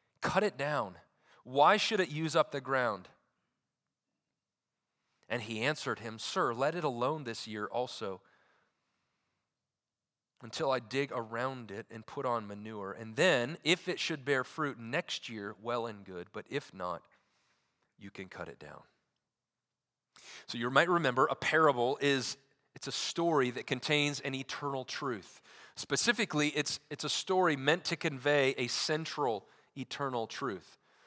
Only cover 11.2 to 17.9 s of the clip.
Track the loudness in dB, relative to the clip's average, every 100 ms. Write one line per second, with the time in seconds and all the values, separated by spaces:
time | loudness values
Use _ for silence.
11.2 | -4 -2 -2 -4 -8 -10 -10 -14 -10 -4
12.2 | 0 0 -2 -10 -8 -8 -8 -8 -8 2
13.2 | 4 4 2 -2 2 2 0 -4 -2 -4
14.2 | 0 0 0 -4 -4 -4 -4 -4 -4 -8
15.2 | -8 -8 -8 -8 -4 -2 -4 -8 -12 -12
16.2 | -10 -12 -6 -8 -8 -8 -6 -6 _ _
17.2 | _ _ _ _ _ _ _